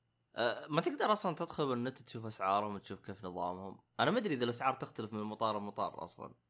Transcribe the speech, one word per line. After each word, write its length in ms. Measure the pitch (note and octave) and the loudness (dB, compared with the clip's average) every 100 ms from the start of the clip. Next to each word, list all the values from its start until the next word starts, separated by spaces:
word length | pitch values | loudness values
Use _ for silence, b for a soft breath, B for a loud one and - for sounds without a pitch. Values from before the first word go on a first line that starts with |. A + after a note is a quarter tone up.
| _ _ _ - | _ _ _ 0
أه، 300 | A#2 A2 D3+ | 2 0 0
ما 120 | D3+ | 0
تقدر 320 | F4 D4+ G#3+ | 2 0 2
أصلًا 220 | G#3 F#3+ | 4 2
تدخل 320 | D#3 E3+ - C#3+ | -2 -4 0 2
بالنت 320 | B2 B2 - | 2 0 -4
تشوف 280 | - A#2 A2 | -10 -8 -8
أسعارهم 480 | G#2+ F#2+ G2+ G#2 | 0 4 4 4
وتشوف 260 | G2+ - G2 | -4 -8 -10
كيف 240 | - F#2+ | -10 -8
نظامهم؟ 540 | F#2 F2+ F2+ F#2 F#2+ - _ - | -6 -2 -2 -2 -8 -12 _ 2
أنا 100 | B2 | 2
ما 80 | A3+ | 4
أدري 160 | G#3 | 0
إذا 100 | C3+ | 2
الأسعار 300 | A#2+ A#2 C3+ | 2 2 0
تختلف 380 | B2+ C#3+ - A2 | 0 -6 -6 -4
من 100 | G#2+ | -4
مطار 360 | G#2+ G#2+ A2 G#2 | -4 0 2 2
لمطار 460 | G2+ G2+ F2+ - | -2 -2 -2 -2
أصلًا. 300 | E2+ - - - | -10 -10 -14 -14